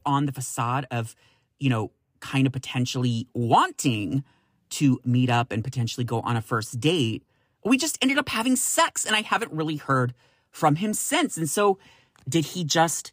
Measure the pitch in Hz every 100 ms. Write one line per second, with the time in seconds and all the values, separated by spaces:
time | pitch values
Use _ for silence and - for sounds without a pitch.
0 | 147 139 143 131 123 - 120 127 - 120
1 | 113 - _ _ _ - 135 113 101 _
2 | _ _ - 139 135 131 - 127 123 131
3 | 123 117 123 120 117 190 370 - - 107
4 | 98 139 - _ _ _ - - 143 123
5 | 123 123 123 120 120 110 117 127 113 -
6 | 120 113 - 117 - 113 107 123 147 175
7 | 113 104 - _ _ _ 202 254 311 -
8 | 262 277 294 226 233 254 - - 330 -
9 | - 214 214 202 226 156 156 151 - 131
10 | 123 - _ _ _ - - 156 214 214
11 | - 302 285 - 160 - 208 190 - _
12 | _ _ - - - 180 156 170 165 -
13 | -